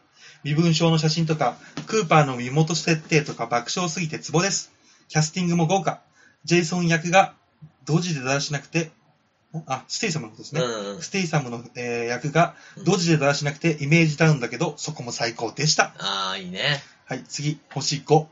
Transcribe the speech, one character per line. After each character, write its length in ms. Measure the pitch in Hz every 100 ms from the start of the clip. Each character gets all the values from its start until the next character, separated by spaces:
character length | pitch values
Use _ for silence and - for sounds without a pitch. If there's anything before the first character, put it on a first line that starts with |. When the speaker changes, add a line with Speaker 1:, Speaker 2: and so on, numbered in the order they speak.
| _ _ - -
Speaker 1:
身 120 | 143
分 200 | 151 170
証 160 | 160 165
の 80 | 160
写 100 | 156
真 160 | 165 160
と 100 | 156
か、 200 | 123 - - - -
ク 160 | 220
ー 40 | 165
パ 140 | 160
ー 40 |
の 120 | 139 123
身 140 | 123
元 240 | 143 160
設 260 | 165 - 156
定 220 | - 156
と 120 | -
か 120 | - 117
爆 240 | 120 -
笑 160 | 190 175
す 100 | 185
ぎ 80 | 160
て 100 | 120
ツ 140 | -
ボ 100 | 156
で 80 | 190
す。 220 | 190 - _ _ _ -
キ 100 | 156
ャ 40 |
ス 100 | 156
テ 80 | 185
ィ 40 |
ン 40 | 175
グ 80 | 170
も 100 | 151
豪 160 | 190
華。 180 | 156 - _ _ _ _
ジ 120 | - 175
ェ 20 |
イ 40 |
ソ 160 | 165 180
ン 60 | 170
役 220 | 165 170
が 240 | 185 - - _ _ - _
ド 160 | - 165
ジ 140 | 180
で 80 | 147
だ 120 | 127
ら 60 | 139
し 120 | 147
な 80 | 143
く 60 | -
て、 220 | 165 160 - _ _ _ _ _ 156 147
あ、 180 | 127 -
ス 100 | -
テ 100 | 220
イ 40 |
サ 80 | 151
ム 60 | 110
の 40 |
こ 60 | 110
と 60 |
で 60 | 104
す 60 |
ね。 60 | 147
Speaker 2:
う 40 |
ん 320 | 123 110 101 98
う 20 |
ん。 40 |
Speaker 1:
ス 80 | -
テ 100 | 190
イ 60 | 170
サ 140 | 156
ム 100 | 123
の、 140 | 117 117
え 300 | 127 120 120
ー、 20 | 117
役 240 | 120 147
が 240 | 160 170 - - -
Speaker 2:
う 60 |
ん。 20 |
Speaker 1:
ド 120 | 160 196
ジ 140 | 170
で 60 | 151
だ 80 | 139
ら 80 |
し 100 | 143
な 80 | 147
く 60 | -
て 200 | 170 151
イ 80 | 143
メ 140 | 165
ー 40 | 160
ジ 100 | 143
ダ 140 | 160
ウ 40 |
ン 60 | 139
だ 80 | 117
け 100 | 123
ど、 160 | 165 -
そ 160 | -
こ 100 | 151
も 80 | 120
最 240 | - 117
高 160 | 110 110
で 160 | - 151
し 80 |
た。 180 | - - -
Speaker 2:
あ 360 | 180 98 135 196
ー、 60 |
い 40 | 180
い 20 |
ね。 300 | 92 131 139 - _ -
Speaker 1:
は 100 | 131
い、 80 | -
次、 320 | - 147 156 -
星 300 | - - 147
五。 240 | - 156 -